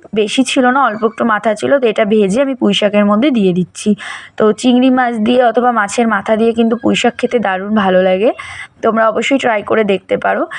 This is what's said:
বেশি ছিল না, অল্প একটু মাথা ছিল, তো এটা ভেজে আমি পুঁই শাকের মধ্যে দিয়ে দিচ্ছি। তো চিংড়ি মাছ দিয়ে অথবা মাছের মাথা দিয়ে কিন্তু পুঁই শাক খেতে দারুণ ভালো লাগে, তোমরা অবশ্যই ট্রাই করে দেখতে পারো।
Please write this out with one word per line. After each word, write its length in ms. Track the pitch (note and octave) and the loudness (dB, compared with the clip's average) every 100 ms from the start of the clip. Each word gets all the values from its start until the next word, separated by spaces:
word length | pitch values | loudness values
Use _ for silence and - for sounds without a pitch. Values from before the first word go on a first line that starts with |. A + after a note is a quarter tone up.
| - | -6
বেশি 280 | G#3 G#3 - | -4 -2 0
ছিল 200 | B3+ C#4+ B3 | 0 0 2
না, 100 | C4 | 2
অল্প 180 | B3+ G#3+ | 0 0
একটু 200 | A3 - | -4 -2
মাথা 160 | A#3+ G#3 A3+ | -2 0 -2
ছিল, 180 | G#3+ B3 C#4 | -2 0 0
তো 80 | A#3+ | 2
এটা 180 | G#3 | 0
ভেজে 340 | G#3 G#3+ G3 A3 | 2 2 2 0
আমি 120 | C4+ | -2
পুঁই 200 | B3+ G#3 | 0 0
শাকের 300 | G3 G#3 G#3 G3+ | 0 0 2 2
মধ্যে 220 | G#3 D4 | 2 2
দিয়ে 220 | A#3+ F#3+ | 2 2
দিচ্ছি। 380 | F3 F3 - G#3+ G3+ - - - - | 0 -2 -4 -2 -2 -4 -16 -12 -2
তো 80 | G#3+ | 0
চিংড়ি 380 | A3 B3+ B3 C4 | 0 2 2 4
মাছ 240 | B3+ B3 A#3 | 2 0 -2
দিয়ে 160 | G#3+ B3 | 0 2
অথবা 260 | A#3+ A#3+ B3 | 2 2 0
মাছের 340 | A#3 G3+ - A#3 | 0 -2 -2 0
মাথা 240 | G3+ G3+ A3 | -2 -2 0
দিয়ে 160 | A3+ | 0
কিন্তু 220 | A3+ A3+ A3+ | 2 0 0
পুঁই 200 | G#3+ G3 | 0 0
শাক 180 | A#3+ A#3 | 0 -2
খেতে 220 | A#3+ B3 | -2 -2
দারুণ 340 | G3 F#3 G3+ | -2 -4 -2
ভালো 260 | G#3+ F#3+ F#3 | 0 2 2
লাগে, 280 | F#3 F#3 A#3 - - - - _ | 2 2 0 -2 -8 -18 -18 _
তোমরা 220 | A3+ A3 A3 | -2 0 0
অবশ্যই 300 | A3+ A#3+ C4+ | 0 0 0
ট্রাই 220 | B3 G#3+ | 0 -2
করে 200 | G#3 A3 | -2 0
দেখতে 320 | G#3 F#3+ - G3+ | 0 -2 -2 -4
পারো। 260 | G3 G3+ E4+ | -2 -2 -4